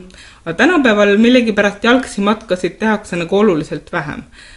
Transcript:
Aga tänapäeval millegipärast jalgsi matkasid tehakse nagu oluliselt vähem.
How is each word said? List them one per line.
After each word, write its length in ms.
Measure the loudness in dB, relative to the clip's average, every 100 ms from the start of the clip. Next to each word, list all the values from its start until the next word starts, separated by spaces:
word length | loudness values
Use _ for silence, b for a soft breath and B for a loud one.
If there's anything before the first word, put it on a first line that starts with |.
| -14 B B B
Aga 100 | -10 -2
tänapäeval 600 | 0 2 2 2 2 4
millegipärast 640 | 4 4 2 0 -2 0
jalgsi 360 | 0 0 0 -4
matkasid 560 | -2 -2 -4 -4 -4 -4
tehakse 380 | -4 -4 -4 -8
nagu 220 | -2 0
oluliselt 540 | 2 0 -4 -12 -10
vähem. 300 | -8 -8 -12 -16 B B